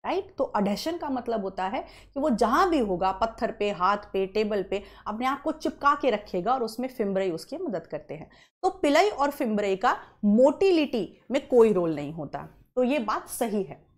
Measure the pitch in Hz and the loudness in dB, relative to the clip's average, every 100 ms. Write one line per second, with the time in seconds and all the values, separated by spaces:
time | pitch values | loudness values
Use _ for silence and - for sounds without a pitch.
0 | 208 339 381 - 269 208 196 202 311 339 | -4 -6 -6 -6 -2 0 0 -2 -4 -6
1 | 311 254 240 226 190 190 185 254 - - | -4 -6 -4 -4 -4 -4 -4 -4 -8 -18
2 | - 277 302 226 220 277 381 320 214 180 | -12 -2 0 2 4 4 4 2 2 0
3 | 190 190 226 - 226 226 208 175 180 202 | 0 0 -4 -2 -6 -2 -4 2 2 2
4 | - 190 190 208 214 208 185 196 202 - | -2 -4 -2 0 0 -2 -2 -6 -6 -14
5 | - 214 254 277 320 311 320 - 277 294 | -10 -4 -2 -2 -4 -2 -4 0 0 2
6 | 277 208 - 185 180 262 220 220 254 254 | 2 0 -2 -4 0 -2 -2 -6 -8 -4
7 | 202 190 190 165 - 294 359 180 - 151 | -2 0 -2 -4 -8 -8 -6 -6 -8 -12
8 | - 147 - - _ _ 370 - 294 294 | -12 -14 -14 -20 _ _ -4 0 2 4
9 | 403 415 285 - 254 208 202 190 247 339 | 2 2 -2 0 -2 0 -2 0 0 -2
10 | - _ 208 208 269 294 392 339 285 233 | -8 _ 2 6 6 6 4 4 2 -2
11 | 180 - _ 254 277 247 226 185 170 147 | -4 -10 _ -4 2 6 6 6 0 -2
12 | 143 165 143 147 151 - _ - 247 294 | -6 -8 -10 -10 -14 -18 _ -2 0 0
13 | 214 294 - - 233 208 156 135 _ | 0 -4 -6 -6 -2 -2 -4 -10 _